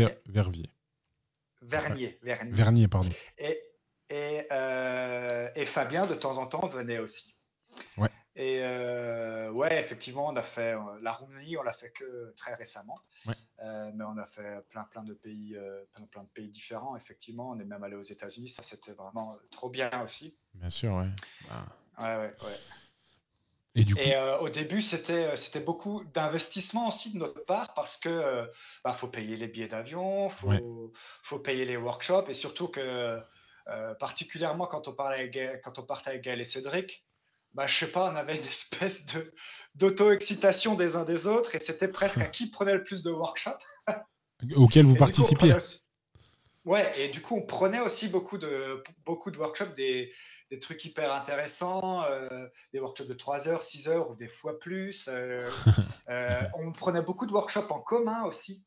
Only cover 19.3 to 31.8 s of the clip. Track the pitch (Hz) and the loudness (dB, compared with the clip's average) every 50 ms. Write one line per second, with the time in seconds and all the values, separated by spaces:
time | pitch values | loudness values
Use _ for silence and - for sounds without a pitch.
19.3 | 107 101 _ - - - - 127 123 131 131 120 113 123 117 107 - - 151 160 | -12 -18 _ -20 -16 -12 -12 -8 -4 -4 -4 -2 -2 -6 -6 -8 -8 -12 -12 -14
20.3 | - _ _ _ - 95 90 90 - - - 110 98 92 92 95 95 98 - - | -20 _ _ _ -16 -10 -8 -8 -6 -2 0 0 0 2 0 -2 -4 -6 -10 -14
21.3 | - - - - 110 - - - - - _ _ - - 117 113 113 110 107 104 | -20 -20 -16 -14 -14 -14 -14 -14 -18 -20 _ _ -12 -8 -4 -4 -2 -2 -4 -6
22.3 | 104 - - 107 101 98 - - - - - - _ _ _ _ _ _ _ _ | -8 -10 -10 -10 -10 -10 -12 -16 -20 -20 -20 -20 _ _ _ _ _ _ _ _
23.3 | _ _ _ _ _ _ _ _ - 113 107 101 98 - 135 135 135 135 135 131 | _ _ _ _ _ _ _ _ 6 6 6 8 6 4 6 6 4 4 4 2
24.3 | 135 143 165 160 156 151 156 151 175 214 208 - 175 160 - - 170 170 165 156 | 2 2 0 0 -2 -2 -2 0 0 0 2 2 0 -2 0 0 0 2 2 0
25.3 | 143 120 - - - 151 147 165 165 170 - 202 208 214 - 151 - 165 156 151 | 0 -2 -4 -6 -6 -6 -4 -4 -4 -4 -4 -6 -6 -6 -8 -6 -2 0 0 0
26.3 | 151 165 - - - 196 185 - - 226 240 220 - - - 226 202 180 160 143 | 0 -2 -2 -2 -2 -2 -2 -2 -2 0 -2 -2 -2 -2 -4 -4 -4 -6 -6 -6
27.3 | - 151 151 - 185 214 240 214 - - 143 - - - - 170 165 170 156 139 | -6 -8 -2 -2 0 0 -2 -4 -4 -4 -4 -4 -4 -4 -4 -2 0 0 0 0
28.3 | 127 120 117 117 - - - - - - - 131 120 - - 120 - 117 107 107 | 0 -2 -4 -6 -10 -16 -20 -20 -14 -6 -4 -4 -4 -4 -6 -8 -6 -6 -6 -6
29.3 | 113 110 117 110 107 110 113 110 113 110 117 123 156 175 185 190 196 196 196 190 | -6 -6 -6 -8 -6 -8 -8 -6 -6 -8 -8 -6 -6 -4 -2 -2 0 0 0 -2
30.3 | 190 - - 98 101 - 120 120 117 117 113 113 - - - - - - - - | -4 -2 2 2 2 2 2 -2 -10 -12 -12 -14 -14 -16 -18 -18 -18 -18 -12 -10
31.3 | 147 135 - - 135 127 131 127 123 120 | -8 -6 -4 -2 -2 -2 -2 -2 -2 -4